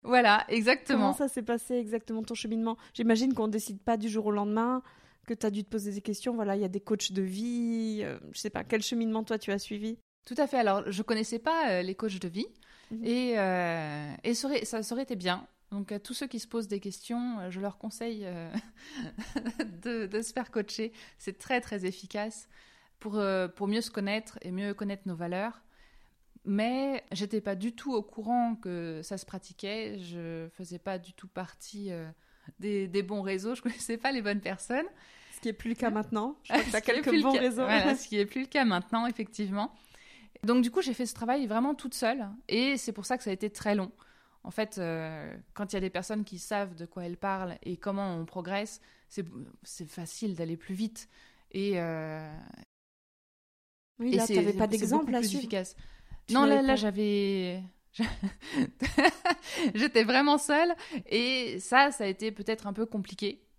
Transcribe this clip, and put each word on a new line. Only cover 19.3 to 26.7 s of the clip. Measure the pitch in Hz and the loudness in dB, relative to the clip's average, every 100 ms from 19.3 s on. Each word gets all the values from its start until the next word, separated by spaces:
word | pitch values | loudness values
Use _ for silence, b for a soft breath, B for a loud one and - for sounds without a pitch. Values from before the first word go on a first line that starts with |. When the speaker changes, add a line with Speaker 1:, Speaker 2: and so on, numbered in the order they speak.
| - 233 - 226 170 | -6 -6 -4 -6 -6
Speaker 1:
de, | 233 233 196 | -4 -4 -2
de | 208 | -2
se | 226 | -2
faire | 262 233 | -6 -2
coacher. | 226 202 - 226 B B B | -4 -4 -4 -6 B B B
C'est | - 196 | -12 -12
très, | - 247 | -2 -2
très | 240 208 185 | 0 -4 -4
efficace | 185 196 208 214 - - b b b b _ | -4 -8 -4 -4 -8 -20 b b b b _
pour, | 214 214 | -4 0
euh, | 196 190 180 | 2 2 0
pour | - 196 | -2 0
mieux | 214 | 0
se | 226 | 0
connaître | 214 196 214 220 - | -4 -2 -2 -4 -12
et | 180 | -8
mieux | 185 202 | -4 -4
connaître | 202 208 196 196 | -4 -4 -4 -6
nos | 165 | -4
valeurs. | 170 180 220 - _ b b b b b _ - | -2 -2 -4 -6 _ b b b b b _ -10
Mais | - 202 226 | 0 2 2